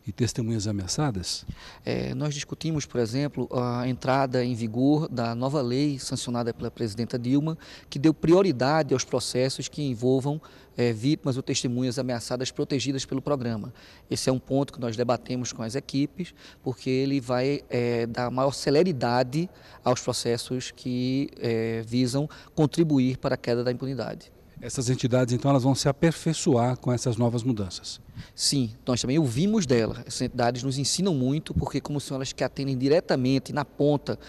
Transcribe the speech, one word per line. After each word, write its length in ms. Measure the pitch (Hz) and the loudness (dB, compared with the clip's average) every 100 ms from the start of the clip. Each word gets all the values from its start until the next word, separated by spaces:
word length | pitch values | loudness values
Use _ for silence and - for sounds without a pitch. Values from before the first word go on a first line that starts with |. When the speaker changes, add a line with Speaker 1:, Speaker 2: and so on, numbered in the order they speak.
| - | -8
Speaker 1:
e 60 | |
testemunhas 560 | - 113 - 113 113 101 | -2 -2 -2 -2 -2 -2
ameaçadas? 760 | 101 92 - 147 98 87 - - - - - | -4 -4 -2 -2 -4 -6 -8 -10 -14 -16 -12
Speaker 2:
É, 300 | 123 120 131 | -6 -4 -4
nós 180 | 131 151 | -4 -4
discutimos, 520 | 143 - - 160 156 127 | -6 -8 -6 -4 -4 -4
por 140 | 120 | -2
exemplo, 480 | 113 127 143 131 123 | -2 0 -2 -4 -4
a 380 | 127 123 120 127 | -2 -2 -2 -4
entrada 560 | 123 131 131 135 127 | -2 2 2 2 0
em 100 | 123 | 0
vigor 540 | 117 113 110 135 147 160 | -2 -4 2 4 4 0
da 260 | 123 117 | -2 -2
nova 260 | 117 131 151 | -2 -2 0
lei 380 | 120 127 147 135 | 0 0 0 -2
sancionada 560 | - 127 - 120 120 | -6 -6 -4 -2 -2
pela 160 | - 117 | -4 -6
presidenta 480 | - 117 101 113 127 | -4 -4 -4 -4 -2
Dilma, 400 | 120 139 156 160 - - - | 2 2 2 -4 -10 -20 -10
que 80 | 147 | 2
deu 160 | 151 | 2
prioridade 800 | 147 160 180 196 123 127 160 139 | 4 6 6 6 2 2 2 2
aos 100 | 131 | 0
processos 600 | - 131 - 123 131 - 135 | 0 -4 -2 0 0 -2 -8
que 160 | - | -4
envolvam, 580 | 143 113 123 131 135 151 - - - - | -4 0 2 2 0 -4 -8 -20 -10 0
é, 160 | 120 | 0
vítimas 440 | 110 127 156 147 127 | 2 0 0 0 -2
ou 60 | |
testemunhas 560 | 131 131 135 123 127 123 | -2 -2 -2 0 -2 -2
ameaçadas 540 | 127 120 - 123 127 | -4 -4 -4 -4 -4
protegidas 520 | - 147 139 120 135 | -4 -2 -2 -2 -4
pelo 180 | - 135 | -4 -4
programa. 500 | 143 143 120 110 110 - - - - | -2 -2 -2 -4 -8 -14 -20 -16 -6
Esse 220 | 127 - | -2 0
é 20 | |
um 60 | 131 | 0
ponto 340 | - 135 139 | 0 0 0
que 80 | - | -4
nós 160 | 123 110 | -4 0
debatemos 560 | 120 117 - 127 120 | 0 0 -2 -4 -4
com 100 | - | -6
as 120 | 113 | -6
equipes, 580 | 131 - 139 147 - 175 - - - | -6 -2 -2 -2 -4 -10 -12 -20 -10
porque 280 | 135 123 131 | -8 -4 -2
ele 300 | 131 139 139 | 0 0 0
vai, 420 | 120 123 135 143 - | 0 0 0 -2 -2
é, 380 | 123 120 120 117 | 0 2 0 0
dar 240 | 117 123 | -2 -2
maior 220 | 127 135 | 0 0
celeridade 1000 | - - 143 180 139 120 120 131 143 180 - - - | 0 2 4 4 2 2 2 2 0 -4 -8 -20 -4
aos 180 | 120 127 | 0 0
processos 680 | - 123 120 117 - 127 - | 0 -2 0 -2 -2 -6 -6
que, 580 | - 131 123 127 131 143 - | -10 -6 -2 0 -2 -4 -4
é, 440 | 120 113 113 113 | -2 0 -2 -4
visam 440 | 110 120 127 135 151 - - | -2 0 2 0 -2 -8 -4
contribuir 640 | - 151 - 165 143 127 131 | 2 2 4 4 4 4 0
para 160 | 139 | -2
a 40 | 123 | -2
queda 260 | - 120 | 0 0
da 80 | 123 | 0
impunidade. 600 | 127 135 131 110 107 - - - - | -2 -4 -6 -6 -8 -14 -20 -20 -14
Speaker 1:
Essas 280 | 120 139 120 | -8 -4 0
entidades, 460 | 127 123 127 123 | 0 2 4 4
então, 160 | 120 139 | 2 4
elas 120 | 139 | 4
vão 120 | 127 | 4
se 160 | 127 147 | 2 2
aperfeiçoar 880 | 135 165 - 165 160 - 123 120 127 | 4 2 2 -2 0 4 4 4 0
com 120 | - | -2
essas 280 | 123 131 113 | 0 0 2
novas 240 | 120 120 | 2 2
mudanças? 580 | 120 110 95 - - - - - - | 0 -2 -4 -8 -12 -14 -16 -16 -14
Speaker 2:
Sim, 380 | - - 143 117 113 - | -4 0 2 0 -4 -2
nós 120 | 123 | 0
também 200 | 117 147 | 2 2
ouvimos 480 | 143 113 196 220 139 | 2 2 2 2 4
dela. 360 | 123 110 117 - | 2 2 -2 -8
Essas 160 | - | -6
entidades 400 | 123 123 120 123 | -4 0 0 0
nos 160 | 131 131 | -2 -2
ensinam 340 | 135 - 196 | 0 0 2
muito, 400 | 135 127 151 - | 2 2 0 -2
porque 300 | - - 139 | -2 -2 -2
como 180 | - 147 | -2 -4
são 140 | - | -4
elas 180 | 135 123 | -6 -6
que 100 | - | -2
atendem 360 | 131 - 139 131 | -4 -2 -2 2
diretamente, 720 | 135 165 - 147 127 135 - | 4 4 4 2 4 2 0
na 100 | 135 | -6
ponta, 560 | 139 - 147 143 - 104 | -4 2 4 4 0 -8